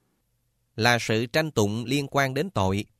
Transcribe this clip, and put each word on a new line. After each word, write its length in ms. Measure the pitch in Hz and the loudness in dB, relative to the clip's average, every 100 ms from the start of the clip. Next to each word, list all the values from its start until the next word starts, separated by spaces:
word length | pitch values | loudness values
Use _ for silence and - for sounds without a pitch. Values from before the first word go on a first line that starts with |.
| _ _ _ _ _ _ _ - | _ _ _ _ _ _ _ 0
Là 220 | 113 120 | 2 2
sự 240 | - 113 120 | 2 -2 0
tranh 260 | 156 160 | -2 0
tụng 340 | 131 101 110 120 | 2 0 0 -2
liên 220 | 143 139 | -4 -2
quan 220 | 139 135 | -2 0
đến 160 | 131 190 | -2 -4
tội 360 | 143 95 98 104 _ | -2 0 -2 -6 _